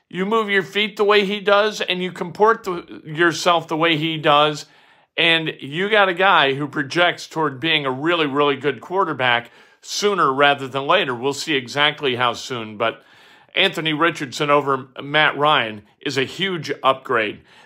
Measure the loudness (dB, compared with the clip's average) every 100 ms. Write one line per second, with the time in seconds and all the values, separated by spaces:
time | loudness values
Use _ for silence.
0 | _ -6 -2 0 2 0 0 -2 -2 0
1 | 4 4 2 -2 2 2 2 -2 -4 -4
2 | -4 -6 -8 2 4 2 -2 -8 -10 -16
3 | -10 0 0 2 2 2 0 0 0 0
4 | -2 -2 4 4 4 0 -10 _ _ _
5 | _ -2 2 2 -2 -8 -8 -6 0 2
6 | 2 2 4 4 4 0 -4 -4 -4 0
7 | 0 0 -8 -4 -4 -2 -2 0 0 -2
8 | 0 0 0 0 0 0 -2 -4 -4 -2
9 | -2 0 0 0 -2 -16 -20 _ -12 -2
10 | 0 2 2 4 4 4 -2 -6 0 0
11 | 0 -4 -4 -4 -2 -4 -2 0 0 0
12 | -4 0 0 -2 -6 -8 -8 -4 -4 -4
13 | _ _ -20 _ _ -2 0 0 -4 0
14 | 0 0 -6 -4 2 2 2 -4 -6 -16
15 | -4 2 2 2 2 2 0 -6 -16 _
16 | -6 -4 -4 -4 -4 -4 -6 -2 0 0
17 | 0 -2 -2 -6 _ _